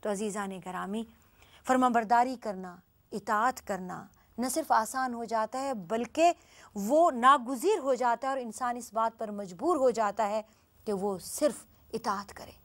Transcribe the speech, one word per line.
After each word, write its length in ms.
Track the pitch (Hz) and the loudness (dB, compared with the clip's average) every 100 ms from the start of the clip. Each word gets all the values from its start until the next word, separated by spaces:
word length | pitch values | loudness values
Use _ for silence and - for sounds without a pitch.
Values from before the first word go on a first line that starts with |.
तो 80 | 214 | -4
अजीज़ान 480 | 202 214 196 196 190 | -2 -4 -4 -8 -8
गिरामी, 460 | 175 180 185 214 226 _ _ _ - - - | -10 -8 -6 -6 -8 _ _ _ -20 -20 0
फरमाबरदारी 720 | 254 254 233 214 233 247 247 | 4 4 2 4 4 4 0
करना, 440 | 226 190 185 180 _ _ _ | -8 -8 -10 -16 _ _ _
इताअत 460 | 214 - 214 240 254 | -10 -2 0 0 -2
करना 500 | - 190 185 165 - _ _ - | -6 -8 -6 -12 -14 _ _ -6
न 80 | 247 | -4
सिर्फ 240 | 320 311 | -2 2
आसान 420 | 233 220 262 262 | 2 2 -2 -4
हो 100 | 233 | -4
जाता 340 | 233 220 220 262 | -4 -2 -2 -4
है, 160 | 277 | -4
बल्कि 560 | 254 165 220 233 - 339 330 _ - - 202 | -6 -4 -4 -4 4 4 4 _ -20 -16 -8
वो 340 | 202 294 339 | 2 4 6
नागुज़ीर 680 | 254 247 277 240 269 330 415 | 6 6 6 4 -2 0 0
हो 160 | 269 | 2
जाता 340 | 247 247 233 269 | 0 2 0 -2
है, 60 | |
और 60 | 269 | -4
इंसान 360 | 247 208 254 247 | -6 -6 -6 -6
इस 160 | 233 | -6
बात 220 | 208 226 226 | -2 -2 -2
पर 140 | 220 | -10
मजबूर 460 | 208 202 175 277 349 | -8 -10 -4 0 4
हो 140 | 262 | 4
जाता 340 | 220 208 202 | 4 0 0
है 180 | 214 214 214 _ _ _ - | -2 -2 -6 _ _ _ -6
कि 60 | |
वो 260 | 202 202 190 | -2 -2 -4
सिर्फ 480 | - - 294 - - _ _ | -8 0 0 0 -14 _ _
इताअत 360 | 226 220 196 196 | -8 -4 -6 -6
करे 260 | - - - | -16 -18 -20